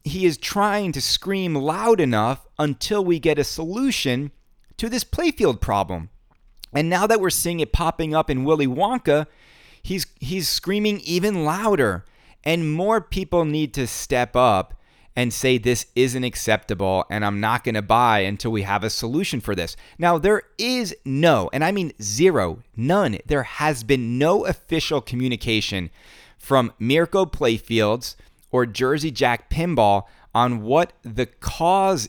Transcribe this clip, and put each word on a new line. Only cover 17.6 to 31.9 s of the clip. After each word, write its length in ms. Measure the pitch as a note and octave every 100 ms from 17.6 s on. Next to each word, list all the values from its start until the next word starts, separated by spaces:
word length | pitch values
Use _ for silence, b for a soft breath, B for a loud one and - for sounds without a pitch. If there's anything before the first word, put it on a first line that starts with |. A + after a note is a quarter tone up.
| -
gonna 160 | A2
buy 380 | G#2 A2+ B2 G#2+
until 320 | F#2+ G2+ A#2
we 100 | A2
have 240 | G2 G2+ G#2+
a 40 |
solution 520 | - A#2 C#3+ G3 C3
for 120 | -
this." 220 | F#2+ E2 - B B
Now, 200 | E3+ E3
there 260 | F#3 G#3+ - -
is 380 | A#3 B3+ G3+ -
no, 460 | C#3 C3+ E3 B2 F2+
and 100 | C#3
I 120 | D#3+
mean 180 | G3 E3 -
zero, 640 | G2+ G#2+ F#3 C#3+ F2+ E2 - A2+
none, 400 | B2+ G3 E3 G2+ -
there 180 | C#3+
has 400 | B2 - D3+ C3
been 340 | A2 C3+ A#2 B2
no 280 | D3+ G3+ -
official 560 | - - D#3+ - D3
communication 880 | - B2 B2+ A#2 - A2 - G2 E2+ B B B B B
from 340 | - C3+ A#2+ -
Mirko 460 | A2+ D3+ E3+ G3 F#3
Playfields 920 | - B2+ A2+ - A2+ G#2 A#2 - - b b _
or 160 | B2+ A#2+
Jersey 460 | G#2+ C3 D3+ C#3+
Jack 380 | A2+ C3 A#2+ -
Pinball 560 | C#3+ F3 D3+ G#2 G2+ - b b
on 280 | A2+ B2 A#2+
what 320 | G#2+ D3 F3 _
the 240 | A#2+ A2 B2
cause 800 | _ - - E3 G3 F#3+